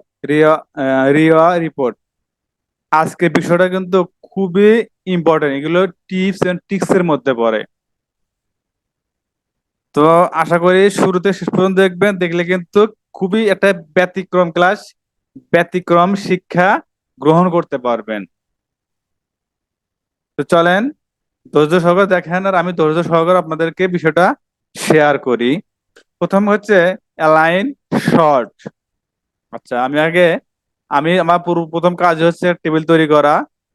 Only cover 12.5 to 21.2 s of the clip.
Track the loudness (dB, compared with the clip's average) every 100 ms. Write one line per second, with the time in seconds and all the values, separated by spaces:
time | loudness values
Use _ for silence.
12.5 | -4 -2 0 0 -2 _ -8 -4 -2 0
13.5 | 0 0 -2 -4 -2 -2 -4 -4 -2 0
14.5 | 0 0 0 -8 _ _ _ _ -20 -2
15.5 | -2 -2 -6 0 2 2 -2 -4 -6 -4
16.5 | 0 0 0 -4 _ _ _ 2 2 2
17.5 | 0 -4 -4 -4 -4 -6 -10 -12 _ _
18.5 | _ _ _ _ _ _ _ _ _ _
19.5 | _ _ _ _ _ _ _ _ -12 -2
20.5 | 0 2 0 -2 -8 _ _